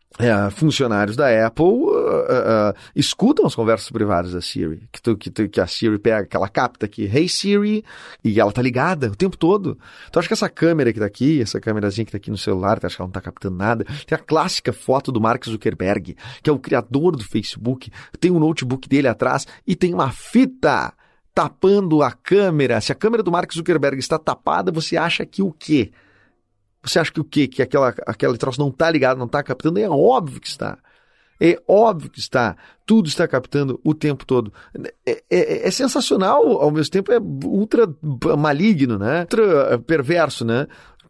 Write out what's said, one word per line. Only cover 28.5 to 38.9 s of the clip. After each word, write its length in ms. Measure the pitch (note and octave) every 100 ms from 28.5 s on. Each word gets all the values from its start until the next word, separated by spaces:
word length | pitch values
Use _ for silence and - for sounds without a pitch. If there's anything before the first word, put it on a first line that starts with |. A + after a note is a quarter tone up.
| B2
não 100 | C#3+
tá 200 | - E3
ligado, 280 | D#3+ B2+ C3
não 100 | -
tá 140 | C#3+
captando? 360 | C#3 C3 D#3 F#3
É 100 | G#3+
óbvio 520 | E3 F#3+ B3+ D3+ B2+
que 80 | -
está. 300 | - G#2 - _ _ _ _ _ -
É 180 | E3+ E3+ -
óbvio 440 | F#3+ A3+ E3+ -
que 80 | -
está. 380 | - B2+ A2+ - - _
Tudo 240 | - A3 D#3+
está 180 | - D#3+
captando 540 | C3 - C#3+ C#3 -
o 100 | D#3
tempo 320 | D#3 D3+ C3+ -
todo. 260 | B2+ G#2 - - - - - -
É, 160 | - -
é, 380 | F3+ - - F#3+
é 20 |
sensacional, 720 | - C4 D4 - - F#3+ C#4 D4 F#3
ao 100 | D3
mesmo 200 | D3+ D3
tempo 220 | G3 G3
é 60 | -
ultra 720 | E3 C3+ - G3 G#3+ A#3 G#3 C#3+ D3+ B2 D#3 D3+
maligno, 640 | D3+ C#3+ G#3+ E3+ C3